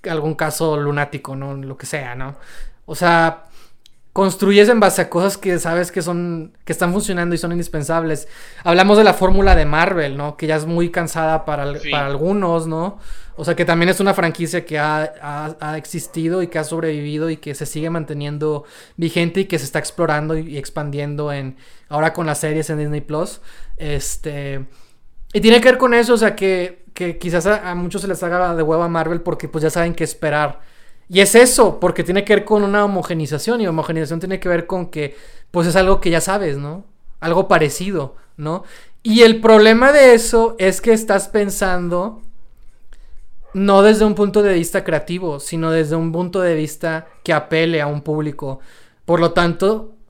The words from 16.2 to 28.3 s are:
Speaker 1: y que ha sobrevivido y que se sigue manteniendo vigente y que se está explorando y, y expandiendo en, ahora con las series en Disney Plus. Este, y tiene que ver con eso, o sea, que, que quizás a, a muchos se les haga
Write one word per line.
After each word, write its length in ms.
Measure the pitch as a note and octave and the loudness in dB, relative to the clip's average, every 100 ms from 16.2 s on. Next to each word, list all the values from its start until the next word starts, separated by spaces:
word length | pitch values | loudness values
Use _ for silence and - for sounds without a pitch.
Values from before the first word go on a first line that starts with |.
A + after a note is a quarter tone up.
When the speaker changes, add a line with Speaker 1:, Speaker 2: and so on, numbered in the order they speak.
| E3 F#3 | -2 -2
Speaker 1:
y 60 | E3+ | -2
que 100 | E3 | -4
ha 60 | |
sobrevivido 680 | D#3 E3 D#3+ D3+ D3 D3+ E3 | -6 -4 -4 -4 -6 -4 -4
y 60 | D#3 | -6
que 180 | D3 | -10
se 100 | C#3 D3 | -10 -8
sigue 220 | D3+ D#3+ | -6 -6
manteniendo 760 | E3 D3+ C#3+ D3 D3 D3+ D3 - - - - | -6 -6 -8 -8 -4 -4 -4 -8 -20 -20 -6
vigente 440 | E3+ F3 E3+ F#3+ | -4 0 -2 -2
y 40 | |
que 140 | G3 E3 | -2 -4
se 40 | |
está 140 | C3+ D#3 | -4 -6
explorando 580 | D3 - E3 D3+ D#3 D#3+ | -6 -4 -2 0 -2 -4
y, 40 | D#3+ | -6
y 100 | D3 | -10
expandiendo 760 | - - D3 C#3+ D3 D3 D3 | -10 -8 -8 -6 -6 -6 -6
en, 240 | C#3+ C3+ C3 - - - | -6 -8 -14 -20 -20 -8
ahora 240 | D3+ D#3+ | -2 -2
con 140 | E3 D#3+ | -2 -4
las 120 | D3 | -4
series 280 | D#3 D3+ D3+ | -2 -4 -4
en 100 | D3+ | -4
Disney 220 | D3 D3 | -4 -6
Plus. 380 | D3 D3+ G3 - - - - - | -6 -6 -6 -10 -16 -12 -8 -6
Este, 880 | D3+ D3 - - D#3 C#3+ C#3 C3+ C3 - - - - - - | -4 -4 -4 -6 -8 -8 -8 -8 -10 -14 -20 -20 -20 -16 -4
y 80 | G#3 | 2
tiene 200 | G#3+ A3 | 6 8
que 80 | B3 | 6
ver 80 | B3+ | 4
con 160 | B3+ | 4
eso, 200 | A#3+ A#3 | 4 4
o 40 | A#3 | 4
sea, 160 | A3 | 2
que, 500 | G#3 F#3+ F#3 F3 - - | 0 -2 0 -4 -10 -20
que 220 | - F3+ E3+ | -8 -8 -6
quizás 300 | F3 E3+ F3+ | -2 0 0
a, 240 | G#3 F#3 | 0 -2
a 40 | F3 | -6
muchos 260 | F3 F#3+ | -6 -6
se 60 | G3 | -6
les 140 | F3+ | -6
haga 320 | F3 | -2